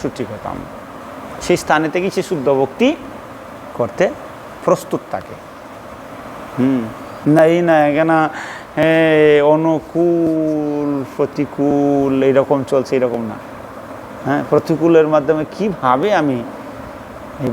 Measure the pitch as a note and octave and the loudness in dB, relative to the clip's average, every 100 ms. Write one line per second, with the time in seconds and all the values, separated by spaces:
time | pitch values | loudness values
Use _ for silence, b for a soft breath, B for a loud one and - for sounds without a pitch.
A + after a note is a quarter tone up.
0 | C#3 - A2 G#2 F#2+ F#2 - - - - | -8 -6 -10 -8 -10 -10 -12 -16 -16 -16
1 | - - - - - F3 - D#3 D#3+ F3+ | -16 -14 -14 -10 -2 0 2 2 2 -2
2 | F#3 F#3+ - D#3+ C3 C3+ C3+ - B3+ E4+ | -2 -2 -4 -2 2 2 0 2 2 2
3 | - - - - - - - - A#2 - | -8 -16 -16 -18 -18 -16 -14 -4 -4 0
4 | G3 D4+ - - - - - F3 - - | 0 0 -14 -16 -18 -4 0 0 0 -8
5 | - G2 - - - - - - - - | -6 -10 -10 -16 -16 -18 -18 -18 -18 -18
6 | - - - - - - C3 B2+ A2 - | -16 -16 -16 -14 -12 0 2 2 -2 -10
7 | - - D3 D#3+ D#3+ E3+ E3+ D#3 D3 D3 | -14 -4 4 6 6 4 4 4 4 2
8 | D#3+ D#3+ D#3 B B B B - D#3+ E3 | 2 2 2 B B B B 0 4 4
9 | D#3+ D#3 D3+ D3 D3 D#3 D#3+ D#3 - E3 | 6 6 8 8 6 4 4 0 -2 0
10 | E3+ E3+ E3 D#3+ D#3 D#3 D3 D3 D3 C#3 | 2 2 2 2 0 0 -2 -2 -2 -2
11 | B2 - C#3 - C#3+ - C#3+ C#3+ C#3+ C#3+ | -4 -2 -2 0 -4 0 2 4 4 4
12 | C#3 C3+ C3+ C3+ C3 C#3+ B2 C#3 A#2+ C3 | 2 4 4 4 4 0 2 0 2 0
13 | B2 A#2 A2+ G2 - - - - - - | 0 -2 -6 -8 -12 -16 -16 -16 -16 -16
14 | - - C#3 C#3+ C3 D3 - D3+ E3 E3 | -16 -10 -4 -2 2 0 2 0 4 6
15 | D#3 D3+ C#3 D#3 D3+ - G#3 F3 B2+ C3 | 6 2 2 0 -2 -4 -4 0 2 2
16 | F#3+ F#3 D3 B2 A2+ - - - - - | 2 2 2 0 -4 -12 -14 -14 -14 -16
17 | - - - - C3 | -16 -16 -16 -6 -4